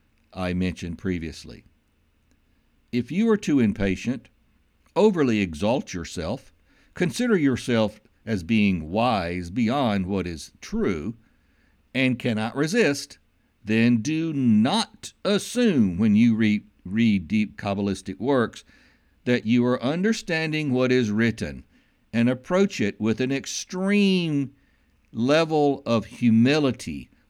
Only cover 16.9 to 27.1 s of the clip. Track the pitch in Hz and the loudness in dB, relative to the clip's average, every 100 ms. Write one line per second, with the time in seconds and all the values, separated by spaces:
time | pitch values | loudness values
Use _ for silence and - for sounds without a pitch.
16.9 | 107 117 101 80 107 107 - 101 101 101 | 0 2 2 0 -2 -2 -6 -6 -4 -2
17.9 | 92 - - 120 135 110 - - _ _ | -4 -8 -8 -2 0 0 -6 -20 _ _
18.9 | _ _ _ - 123 110 123 120 123 120 | _ _ _ -2 -2 2 2 2 0 -2
19.9 | 165 202 220 - 160 160 156 151 127 127 | -2 -2 -2 -4 -4 -2 -2 -2 0 2
20.9 | 127 113 104 117 110 80 65 - _ _ | 2 2 2 0 0 -8 -10 -18 _ _
21.9 | _ _ 113 120 127 - 180 196 - 104 | _ _ 0 0 -2 -2 0 0 0 -4
22.9 | - 107 110 127 135 - - - 185 196 | 0 -2 0 -2 -2 -6 -12 -10 -6 0
23.9 | 208 196 185 170 143 135 - _ _ _ | 2 4 2 0 -2 -4 -10 _ _ _
24.9 | _ _ - 123 151 160 160 143 139 - | _ _ -4 2 2 2 2 2 0 0
25.9 | 117 101 - 123 113 123 151 143 113 - | -2 -2 0 4 6 6 4 2 -2 -8
26.9 | 71 - | -12 -14